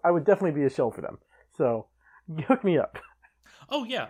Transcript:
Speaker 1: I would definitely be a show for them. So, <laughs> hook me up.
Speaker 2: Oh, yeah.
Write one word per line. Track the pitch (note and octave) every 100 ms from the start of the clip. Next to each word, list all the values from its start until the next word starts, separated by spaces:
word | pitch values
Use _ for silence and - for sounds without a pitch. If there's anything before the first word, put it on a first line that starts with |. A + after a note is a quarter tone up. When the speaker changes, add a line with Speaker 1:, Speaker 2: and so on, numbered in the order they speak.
Speaker 1:
I | E3+
would | E3+
definitely | C#3+ G3 F#3 D3
be | C3+
a |
show | - A#2+
for | -
them. | - - _ _ _ -
So, | C3 A2+ - _ _
<laughs> | - - D#3+ -
hook | B3+
me | G3 D#3
up. | - - - _ _ _ _ - -
Speaker 2:
Oh, | D4 A#3
yeah. | B3 A2